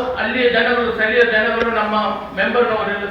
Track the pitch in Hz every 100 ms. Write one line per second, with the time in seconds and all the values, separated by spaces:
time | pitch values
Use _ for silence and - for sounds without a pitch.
0 | 254 - 226 247 240 233 240 240 233 208
1 | 220 240 233 220 226 220 233 220 214 214
2 | 202 202 - 190 220 240 220 214 202 202
3 | 202